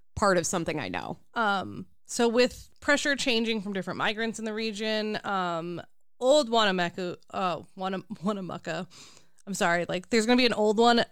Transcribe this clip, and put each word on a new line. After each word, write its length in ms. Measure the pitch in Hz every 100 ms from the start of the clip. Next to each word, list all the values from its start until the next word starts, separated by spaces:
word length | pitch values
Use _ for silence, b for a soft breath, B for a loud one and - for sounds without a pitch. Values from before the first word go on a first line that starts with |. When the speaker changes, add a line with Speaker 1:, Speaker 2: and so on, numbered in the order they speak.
| - -
Speaker 1:
part 220 | 202 175
of 80 | 165
something 320 | 180 165 151
I 100 | 95
know. 300 | 90 53 165 -
Speaker 2:
Um, 520 | 247 208 196 165 156 185 - -
so 220 | - 240
with 400 | 240 254 - - -
pressure 340 | - 285 294 269
changing 440 | 269 226 226 220
from 120 | 196
different 260 | 190 180 -
migrants 400 | 185 214 226 220
in 60 |
the 100 | 220
region, 640 | 214 220 202 220 214 214 214
um, 580 | - 190 180 165 170 170 - - - -
old 300 | 254 302 226
Wanamaku, 680 | 226 202 185 170 190 175 - -
uh, 280 | 202 185 160 - 190
Wana-, 260 | 185 190 - 208
Wanamaka, 640 | 196 202 180 - 175 160 180 B B B B B 196
I'm 80 |
sorry, 300 | 185 180 175 165
like, 220 | 175 -
there's 160 | 233 220
gonna 100 | 247
be 100 | 247
an 60 |
old 240 | 214 214 214
one, 260 | 233 233 -